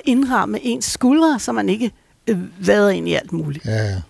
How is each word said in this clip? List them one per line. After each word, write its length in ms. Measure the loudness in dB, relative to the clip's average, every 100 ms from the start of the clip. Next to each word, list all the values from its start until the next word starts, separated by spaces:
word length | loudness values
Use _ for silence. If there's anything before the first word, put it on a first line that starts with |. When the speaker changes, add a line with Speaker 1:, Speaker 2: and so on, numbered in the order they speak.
| 2
Speaker 1:
indramme 540 | 2 2 0 -2 -4
ens 240 | -4 -4 -6
skuldre, 540 | 0 2 4 4 2
så 120 | -2
man 180 | -2 0
ikke, 220 | 0 -2 -6 _ _ -4
øh, 100 | -2 -4 -4 2
vader 220 | 4 4
ind 180 | 2 0
i 40 |
alt 200 | -2 -2
muligt. 320 | -4 -4 -6 -4
Speaker 2:
Ja, 180 | -2 -2
ja. 160 | -4